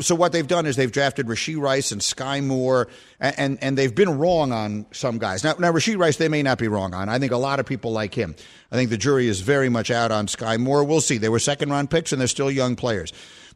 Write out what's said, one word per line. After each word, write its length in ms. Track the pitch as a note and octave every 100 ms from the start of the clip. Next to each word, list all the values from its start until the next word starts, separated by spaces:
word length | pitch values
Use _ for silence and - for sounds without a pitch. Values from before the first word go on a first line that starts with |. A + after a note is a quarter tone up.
so 120 | D3
what 200 | E3+ F3
they've 120 | - C#3
done 220 | F3 D#3
is 80 | B2+
they've 160 | C3
drafted 340 | C3+ C#3 - A#2
Rashee 340 | A2+ - D#3+
Rice 320 | C#3+ C3+ C#3
and 120 | G#2+
Sky 380 | - - C3+ C#3
Moore, 460 | C#3 C3 B2+ B2+ A#2+ - - -
and, 140 | C#3 C3+
and, 180 | C#3 C#3
and 120 | C3+ C3+
they've 200 | C3+ A2
been 240 | G3 C#3
wrong 320 | E3 F3 C#3
on 340 | A#2 G#2+ G#2 G#2+
some 260 | - C3 A2+
guys. 260 | G#2 F#2+
Now, 120 | D3+ D#3
now, 140 | F3
Rashee 260 | E3 A3 G#3
Rice, 200 | E3+ -
they 100 | D3
may 140 | D3+
not 160 | C#3 A#2+
be 80 | A2+
wrong 260 | G#2 F#2+
on. 160 | F2+ G2
I 80 | A#2+
think 140 | C3+
a 60 | B2
lot 220 | C3+ C#3
of 60 | B2
people 260 | B2+ A#2
like 220 | A2 G#2+
him. 220 | - F#2+ D2+ - - -
I 40 | B2
think 160 | B2
the 60 | A2
jury 300 | A#2 C3+ B2
is 140 | F#2+
very 260 | F#2+ C#3+ C3
much 200 | A#2+ G#2
out 220 | A#2+ A#2
on 160 | G#2+ G#2
Sky 300 | - A2+ A2+
Moore. 260 | B2+ C#3+
We'll 180 | C#3+ D#3
see. 160 | - A#2+
They 120 | A2
were 100 | A#2
second-round 500 | D3 C#3+ C#3+ C#3+ C#3+
picks, 220 | E3 D#3+
and 100 | C#3
they're 60 | B2+
still 240 | - C#3
young 240 | C3+ B2+ A#2+
players. 380 | B2 G#2 E2 - - - -